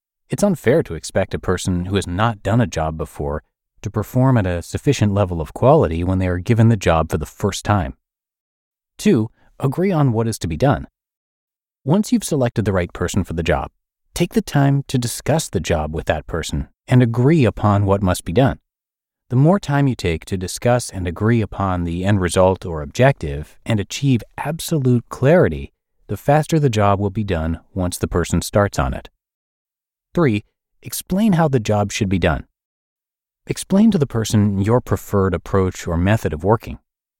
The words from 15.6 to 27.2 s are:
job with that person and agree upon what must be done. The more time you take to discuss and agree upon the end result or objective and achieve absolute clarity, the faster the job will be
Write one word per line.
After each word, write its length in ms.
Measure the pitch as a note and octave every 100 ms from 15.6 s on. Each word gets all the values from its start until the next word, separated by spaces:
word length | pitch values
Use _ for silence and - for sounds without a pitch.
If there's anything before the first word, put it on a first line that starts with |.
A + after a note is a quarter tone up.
job 320 | - D#2+ D#2
with 120 | D#2 -
that 200 | D#2+ -
person 400 | E2 - C#2+ - _ -
and 140 | B2
agree 440 | A#2+ B2 B2+ E3 A2
upon 400 | - G#2 G2+ G2
what 160 | G2
must 220 | F#2+ F2 -
be 80 |
done. 260 | F2+ B2+ - _ _ _ _ _ _ -
The 80 | B2
more 220 | D3+ G3+
time 280 | - C#3+ C#3
you 80 | A2+
take 300 | F2 D#2+ -
to 120 | F#2+
discuss 520 | F#2 - A#2+ B2 -
and 180 | F#2+ F2+
agree 320 | E2 G#2+ A#2+
upon 460 | G2 - G2 F2+ E2+
the 180 | E2+
end 160 | F#2+ G#2
result 460 | F2 F#2+ F#2 F#2 F#2
or 160 | D#2+
objective 760 | C#2+ - C3 - D3+ C#3+ - - -
and 140 | G#2
achieve 440 | - - C#3 A2+ - -
absolute 680 | D3 D#3+ - D#3+ B2+ B2 -
clarity, 640 | - C3 F3+ G#2+ C#2+ C#2+ _ _ _ -
the 100 | G#2
faster 420 | - D3+ D3+ D#3+
the 100 | C#3+
job 300 | A2 G2+ G2
will 120 | G2+
be 120 | G#2